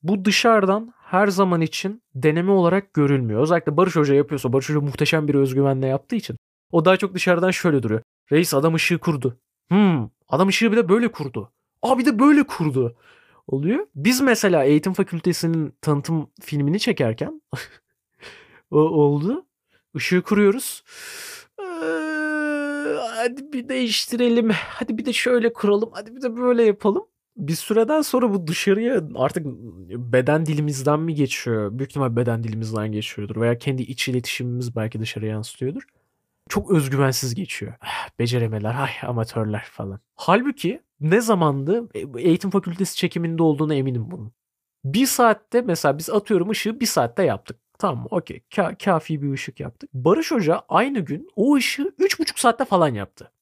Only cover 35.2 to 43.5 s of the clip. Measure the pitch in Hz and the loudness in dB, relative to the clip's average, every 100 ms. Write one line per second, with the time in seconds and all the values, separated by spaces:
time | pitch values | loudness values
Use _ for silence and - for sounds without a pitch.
35.2 | 107 107 107 - 127 196 - _ _ _ | -6 -6 -8 -6 -6 -6 -14 _ _ _
36.2 | _ _ _ 208 202 180 135 135 139 127 | _ _ _ -4 2 0 2 0 0 0
37.2 | 127 120 185 - 104 - - - - _ | -4 -6 -8 -8 -12 -14 -10 -10 -10 _
38.2 | 117 123 113 107 107 123 135 - 135 117 | -2 0 -2 -2 -4 -4 -6 -6 -6 -4
39.2 | 110 - 107 104 - - 98 98 _ _ | -4 -4 -4 -4 -8 -12 -12 -12 _ _
40.2 | - 196 262 - 170 262 _ _ 151 196 | 0 2 2 -4 -4 -6 _ _ 0 2
41.2 | 226 202 156 139 139 220 233 104 135 123 | 4 2 2 0 -2 -2 -4 -12 -10 -2
42.2 | 143 170 196 196 180 170 190 - 180 175 | 2 2 2 -2 -2 -6 -6 -4 -4 -2
43.2 | 170 165 165 | -4 2 2